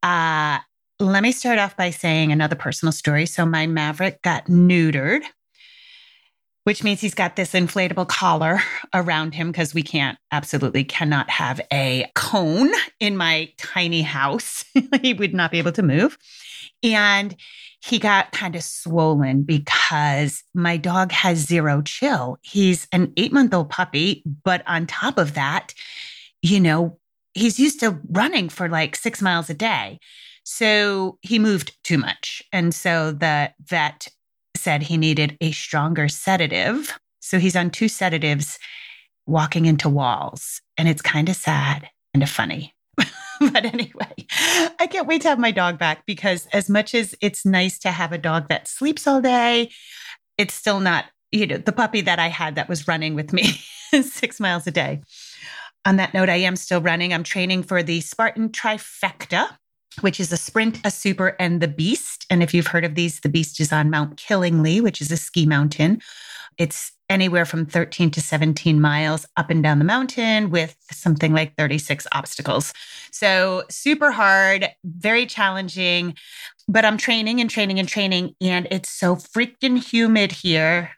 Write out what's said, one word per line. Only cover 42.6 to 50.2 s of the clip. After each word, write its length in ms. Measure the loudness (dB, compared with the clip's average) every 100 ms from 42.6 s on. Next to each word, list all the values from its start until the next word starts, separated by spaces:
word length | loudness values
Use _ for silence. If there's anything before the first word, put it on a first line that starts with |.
| -10 _ _ -2
<laughs> 60 | -2 -2 -16 0
But 280 | 2 2 0
anyway, 480 | -4 -8 -8 -12 -12 -8 -2 0 0 0 0
I 80 | -2
can't 160 | -2 0
wait 140 | 0
to 80 | 2
have 100 | 2
my 120 | 2
dog 260 | 2 0 0
back 280 | -2 -2 -6
because 420 | -4 -2 -2 -2
as 160 | -4 2
much 240 | 0 2
as 200 | 0 -2 -2
it's 240 | -4 0
nice 340 | 2 2 2 -2
to 100 | -4
have 200 | -2 -4
a 60 | -4
dog 320 | -2 -2 0
that 180 | -4 -4
sleeps 400 | -6 -4 -2 0
all 140 | 2
day, 520 | 4 2 2 2 -2 -8 -20 -20 -20 -20